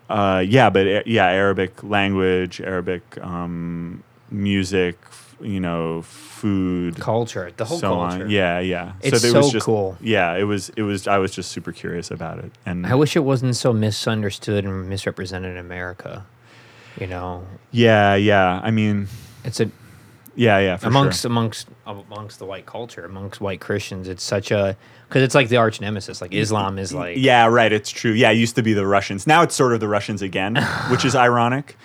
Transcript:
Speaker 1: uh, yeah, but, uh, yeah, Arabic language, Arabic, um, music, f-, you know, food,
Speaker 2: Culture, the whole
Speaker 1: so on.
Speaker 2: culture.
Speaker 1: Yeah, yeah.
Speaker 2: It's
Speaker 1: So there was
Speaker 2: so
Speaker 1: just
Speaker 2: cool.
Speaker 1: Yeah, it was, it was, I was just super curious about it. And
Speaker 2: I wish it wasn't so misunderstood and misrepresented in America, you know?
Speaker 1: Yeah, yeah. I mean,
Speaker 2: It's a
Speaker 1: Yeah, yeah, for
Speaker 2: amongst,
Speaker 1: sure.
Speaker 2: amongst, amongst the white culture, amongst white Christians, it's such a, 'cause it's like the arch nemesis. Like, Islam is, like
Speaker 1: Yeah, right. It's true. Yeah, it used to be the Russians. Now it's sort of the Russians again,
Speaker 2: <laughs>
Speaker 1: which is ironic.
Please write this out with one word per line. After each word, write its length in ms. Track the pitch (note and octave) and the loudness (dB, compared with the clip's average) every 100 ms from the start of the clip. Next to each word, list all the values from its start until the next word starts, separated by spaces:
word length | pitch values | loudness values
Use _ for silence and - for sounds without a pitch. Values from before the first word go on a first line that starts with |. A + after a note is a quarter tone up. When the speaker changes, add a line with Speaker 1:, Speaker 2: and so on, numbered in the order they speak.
| - | -6
Speaker 1:
uh, 340 | G#2 G2 F#2+ F#2+ | -2 2 2 2
yeah, 240 | B2+ A2+ | 4 6
but, 160 | G2 F#2+ | 4 2
uh, 160 | G#2 A2+ | 2 0
yeah, 220 | A2+ F#2 | 2 4
Arabic 560 | F#2 G2 G2 F#2 - | 4 2 0 -2 -6
language, 760 | G2+ G#2 G2 F#2+ F#2 F#2 F2+ - | -4 0 0 2 2 0 -2 -8
Arabic, 440 | F2+ F#2 F2+ F2 - - | -8 -6 -4 -8 -10 -16
um, 840 | F#2+ F2 F2 E2+ E2+ E2+ E2+ F#2 - _ - | -10 -8 -8 -8 -8 -8 -10 -12 -18 _ -12
music, 680 | G#2 G2+ G2 F#2 F#2+ F2+ F2 - | -4 -2 0 0 0 0 -2 -14
f-, 300 | - - - | -20 -20 -14
you 180 | - G2 | -8 -4
know, 420 | F2 E2+ E2 E2 | -4 -2 -4 -6
food, 920 | E2 - - - G#2+ G2 F#2 F2+ F2 E2 | -10 -18 -20 -6 -2 0 0 -2 -4 -6
Speaker 2:
Culture, 540 | - A2 A#2 - F2+ - | -4 -2 -4 -8 -10 -10
the 80 | A2 | -8
whole 140 | E3 | -4
Speaker 1:
so 140 | B2+ F#2 | -2 -2
on. 160 | F2+ | -2
Speaker 2:
culture. 160 | F#2 F#2+ | -4 -2
Speaker 1:
Yeah, 320 | G2+ F2+ F2 | 0 2 0
yeah. 340 | F#2 F2 F2 F#2+ | -2 -4 -6 -8
Speaker 2:
It's 180 | C3+ C3 | 0 2
Speaker 1:
So 60 | A#2 | 4
there 100 | A#2+ | 6
was 100 | C#3+ | 4
Speaker 2:
so 40 | |
Speaker 1:
just 120 | A2 G#2+ | 2 0
Speaker 2:
cool. 320 | G#2+ F#2+ F#2 | 0 -2 -4
Speaker 1:
Yeah, 360 | A2 G#2 F2 F2 | -2 2 2 0
it 80 | |
was, 260 | G#2 G2+ - - | -2 -2 -6 -6
it 60 | |
was, 240 | G#2 G2+ G#2 | -4 -2 0
I 100 | G2+ | 0
was 140 | F#2+ | 0
just 200 | - F2 | -4 -10
super 200 | - F2 | -10 -12
curious 380 | F2 F2+ E2+ - | -10 -8 -8 -8
about 280 | F2+ E2 E2+ | -10 -10 -12
it. 120 | - - - | -14 -14 -8
And 200 | F2 F2+ | -6 0
Speaker 2:
I 100 | B2+ | 2
wish 200 | D3 F3 | 2 2
it 60 | |
wasn't 320 | C3+ C3+ B2+ A#2+ | 2 0 0 0
so 180 | C3+ | 0
misunderstood 880 | A2 G#2+ G2+ - A2 G#2 - - G#2 | 2 0 -2 -2 -2 -4 -6 -4 -2
and 240 | G2 F#2+ F#2 | -2 -6 -6
misrepresented 640 | F#2+ - - F#2 F#2 F#2 | -6 -6 -6 -8 -8 -10
in 60 | F2+ | -10
America, 680 | F2 F2+ F2+ F#2 - F2 G2 _ _ - - - - - | -12 -10 -10 -10 -14 -14 -18 _ _ -20 -20 -20 -20 -12
you 80 | F#2 | -10
know? 380 | F2+ F2+ F2+ F#2 F#2 _ | -8 -8 -10 -14 -18 _
Speaker 1:
Yeah, 440 | A#2 A#2 A2 G2+ G2 | 2 6 6 6 4
yeah. 460 | G#2 G2+ F#2 F2+ | 4 4 4 2
I 80 | A2 | 0
mean, 360 | A2 G#2+ G2+ G2 A#2+ - - | 0 2 0 -4 -10 -18 -14
Speaker 2:
It's 160 | - - | -8 -4
a 100 | A2 - - - - - - - | -4 -6 -20 -20 -20 -20 -12 0
Speaker 1:
Yeah, 240 | A#2+ G2 | 4 4
yeah, 180 | G2 F2+ | 4 0
for 100 | A2+ | 2
Speaker 2:
amongst, 340 | C3+ C3+ F2+ | 4 4 0
Speaker 1:
sure. 100 | B2 | -2
Speaker 2:
amongst, 360 | A#2 A2+ - - - - | -2 -2 -6 -16 -20 -18
amongst 540 | G2+ G2+ G#2 G#2 - | -18 -16 -16 -16 -16
the 60 | G2 | -14
white 200 | F#2+ F2+ | -14 -14
culture, 380 | G#2 A#2+ - F2 | -14 -14 -14 -14
amongst 360 | F#2+ G2 - | -12 -12 -8
white 180 | G2 F#2+ | -6 -6
Christians, 460 | - G2+ - G2 F#2 | -4 -4 -4 -10 -10
it's 160 | F2+ | -10
such 280 | - G#2 - | -4 -4 0
a, 260 | G#2+ G2 G2 - - - | 0 0 -4 -12 -20 -4
'cause 120 | C3+ | 0
it's 140 | C3 D3 | 4 4
like 140 | A#2 | 4
the 80 | A#2+ | 4
arch 240 | A2+ - | 2 0
nemesis. 400 | G2+ G#2 - F#2 | -6 -6 -8 -12
Like, 120 | F2+ | -6
Islam 440 | F#2+ G#2 G#2+ G2 F#2+ | -2 0 0 -2 -4
is, 160 | F#2 | -6
like 240 | F2+ F2 C3 | -6 -6 0
Speaker 1:
Yeah, 300 | C3 A#2+ A2+ | 4 8 8
right. 240 | A#2 A2 | 6 4
It's 160 | G#2+ - | 2 -2
true. 200 | - A#2+ | -4 0
Yeah, 200 | A2 A#2+ | 4 6
it 40 | A2 | 6
used 180 | A#2 A#2+ | 2 2
to 80 | |
be 100 | A2 | 2
the 120 | G#2 G2 | 2 4
Russians. 400 | G2 G2 G2 D#3 | 2 2 -2 4
Now 140 | D#3+ | 4
it's 140 | E3 - | 4 2
sort 180 | C3 | 2
of 60 | A#2 | 2
the 80 | G#2+ | 0
Russians 340 | G#2 - G#2 | -2 -2 -6
again, 340 | G2 F#2+ G2 A2+ | -4 -4 -2 -2
Speaker 2:
<laughs> 340 | A2+ - A#2 | -2 -4 -2
Speaker 1:
which 140 | B2 C3+ | 0 2
is 100 | B2+ | 4
ironic. 640 | B2 A#2+ A#2 C3 - - | 4 4 2 0 -6 -16